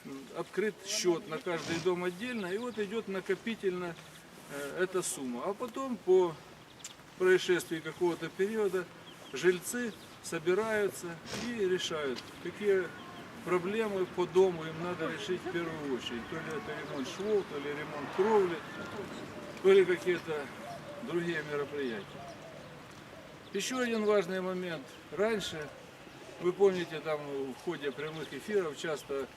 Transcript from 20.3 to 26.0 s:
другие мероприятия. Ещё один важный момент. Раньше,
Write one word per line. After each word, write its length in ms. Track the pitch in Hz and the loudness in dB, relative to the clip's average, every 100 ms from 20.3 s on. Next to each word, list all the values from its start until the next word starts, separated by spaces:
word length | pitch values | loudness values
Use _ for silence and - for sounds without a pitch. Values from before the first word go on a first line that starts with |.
| 151 131 107 - - - - 226 | -6 -6 -10 -10 -10 -10 -8 -4
другие 340 | 170 170 160 151 | -2 0 -2 -2
мероприятия. 520 | 147 139 147 131 107 98 - - - - - - - - - - - - - - | -2 -2 -2 -2 -4 -8 -12 -12 -14 -14 -14 -16 -16 -16 -16 -16 -16 -16 -18 -6
Ещё 260 | 202 196 254 | -4 -2 0
один 260 | 240 226 | 2 4
важный 360 | 208 208 175 190 | 6 6 4 -2
момент. 420 | 185 185 180 156 131 - - 151 | 0 -2 -2 -6 -8 -16 -8 2
Раньше, 520 | 214 220 - 160 143 - - - | 2 2 -2 -6 -8 -12 -16 -18